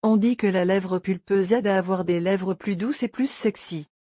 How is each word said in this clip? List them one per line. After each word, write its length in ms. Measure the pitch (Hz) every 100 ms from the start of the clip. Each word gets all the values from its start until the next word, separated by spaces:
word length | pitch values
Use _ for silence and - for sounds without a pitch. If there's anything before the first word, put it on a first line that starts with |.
On 120 | 220 220
dit 220 | 233 240
que 100 | 202
la 160 | 185
lèvre 360 | 180 196 185 185
pulpeuse 520 | 190 185 - 196 185
aide 160 | 233 202
à 100 | 190
avoir 280 | 180 190 175
des 160 | 175
lèvres 320 | 175 190 185
plus 240 | 180 - 185
douces 260 | 220 294
et 60 | 240
plus 200 | - 269
sexy. 580 | - 220 - - 160 147 _ _